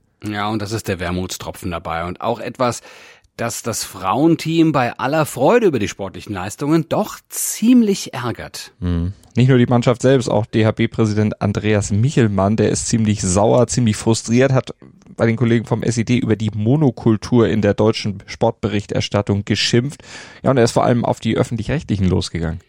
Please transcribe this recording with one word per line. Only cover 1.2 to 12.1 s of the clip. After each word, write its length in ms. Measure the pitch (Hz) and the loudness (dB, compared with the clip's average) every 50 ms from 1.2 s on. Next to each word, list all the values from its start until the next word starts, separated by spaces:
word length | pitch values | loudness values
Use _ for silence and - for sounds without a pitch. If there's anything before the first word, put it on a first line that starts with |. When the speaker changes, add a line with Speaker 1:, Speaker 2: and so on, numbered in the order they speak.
| 92 90 - - - 82 - - - 92 | -4 -6 -8 -10 -10 -12 -12 -10 -8 -8
Speaker 1:
dabei. 340 | 85 85 92 82 80 82 85 | -8 -8 -6 -6 -6 -6 -6
Und 160 | 87 90 - | -6 -8 -6
auch 200 | - 110 120 110 | -4 -4 -4 -4
etwas, 420 | 98 123 - - 127 120 117 - - - - - - - - _ _ _ _ | -8 -12 -4 -2 -2 -2 -2 -4 -12 -20 -20 -20 -20 -20 -20 _ _ _ _
das 260 | - 117 117 - - | -8 -8 -6 -6 -8
das 220 | - 117 107 - - | -8 -8 -6 -6 -8
Frauenteam 880 | - - 95 92 92 104 127 156 170 160 - - 160 165 165 160 160 | -10 -12 -6 -4 -2 0 2 4 2 2 2 -2 -2 2 2 2 2
bei 260 | 143 143 - 117 - - | 2 0 0 -2 -2 -4
aller 260 | 110 131 151 160 147 | -4 -2 0 -2 -2
Freude 440 | - - 120 131 170 233 247 226 180 | -2 -2 0 2 4 4 4 4 2
über 100 | 139 110 | 2 0
die 100 | 101 - | -2 -4
sportlichen 460 | - - 98 95 - 90 - - 104 | -6 -8 -10 -10 -12 -14 -12 -10 -8
Leistungen 540 | 90 92 90 - - 147 143 160 165 - - | -8 -8 -8 -8 -6 -2 0 0 0 2 0
doch 300 | - 165 214 - - - _ _ | -2 -2 -2 -4 -8 -18 _ _
ziemlich 840 | - - - - - - 220 233 254 240 226 202 - - - - | -10 -8 -6 -6 -4 0 4 4 6 6 6 4 0 -2 -4 -10
ärgert. 600 | - 117 123 117 - - 78 73 - - - - _ - | -10 -8 -6 -6 -6 -8 -10 -14 -14 -16 -18 -18 _ -6
Speaker 2:
Hm. 320 | 90 90 87 85 85 95 - - _ _ - | -4 -2 -2 -2 -2 -4 -6 -10 _ _ 0
Nicht 120 | 117 127 131 | 2 4 6
nur 100 | 135 123 | 6 6
die 80 | 120 | 4
Mannschaft 360 | - 123 120 117 131 117 - | 4 4 2 2 2 0 2
selbst, 260 | - 127 135 131 - - | 4 4 4 4 2 2
auch 180 | 120 107 113 | 0 0 0
D-H-B-Präsident 960 | - - 113 110 110 - - 113 113 - - 113 104 104 107 107 104 - - | 0 0 2 2 2 2 0 -2 -2 0 0 0 0 2 0 0 0 -2 -2
Andreas 500 | - 104 98 95 85 107 107 101 95 - | -4 -2 -2 -2 0 2 2 2 0 0
Michelmann, 680 | 101 104 117 147 | 0 0 2 2